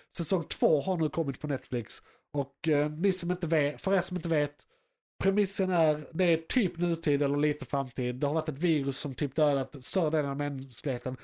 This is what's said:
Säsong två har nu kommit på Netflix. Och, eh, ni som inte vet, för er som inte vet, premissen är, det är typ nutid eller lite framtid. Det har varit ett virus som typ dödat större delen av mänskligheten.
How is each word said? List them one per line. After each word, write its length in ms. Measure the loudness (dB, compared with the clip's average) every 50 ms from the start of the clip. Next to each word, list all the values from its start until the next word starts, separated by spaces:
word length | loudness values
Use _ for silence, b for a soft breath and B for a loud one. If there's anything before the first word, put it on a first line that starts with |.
| B B B
Säsong 280 | -4 -2 0 0 0 -2
två 380 | -4 -4 0 2 4 4 4
har 160 | 2 0 0 0
nu 120 | 0 0
kommit 300 | 0 -2 -2 -2 -4 -6
på 80 | -4 -4
Netflix. 540 | -4 -4 -6 -6 -6 -6 -6 -6 -10 -14 b b b b b b b
Och, 340 | -6 -6 -6 _ _ -2 0
eh, 220 | 2 2 2 0
ni 220 | -2 0 0 0
som 200 | 0 0 0 -2
inte 160 | -2 -2 -2 0
vet, 340 | 2 2 2 0 -2 -4
för 120 | -2 0 0
er 80 | 0
som 160 | 0 -2 -4 -4
inte 120 | -2 0
vet, 340 | 2 2 2 0 -4 -10 -20 _ _ _ _ _ _ _ _ _ _ -2 0
premissen 460 | 2 2 2 2 0 0 0 0 2
är, 380 | 4 4 4 4 2 0 -4 -6
det 120 | -2 0 2
är 140 | 4 4 2
typ 400 | 0 0 0 2 2 0 0 0
nutid 440 | 0 0 0 0 2 2 2 2
eller 160 | 2 2 2 2
lite 280 | 2 2 0 -2 -4
framtid. 500 | -4 -2 -2 -2 -4 -4 -4 -2 -2 -2
Det 120 | -2 -2 0
har 60 | 0
varit 160 | -2 -2 -4
ett 80 | -4 -2
virus 400 | 0 2 2 2 0 -2 -4 -4
som 160 | -4 -6 -4
typ 220 | -2 -4 -2 0
dödat 500 | 2 2 4 2 2 -2 -4 -8 -12 -8
större 240 | -2 0 0 2 2
delen 220 | 2 0 0 0
av 60 | -2 -2
mänskligheten. 800 | -2 -4 -4 -6 -8 -12 -12 -8 -4 -4 -4 -4 -4 -6 -8 -8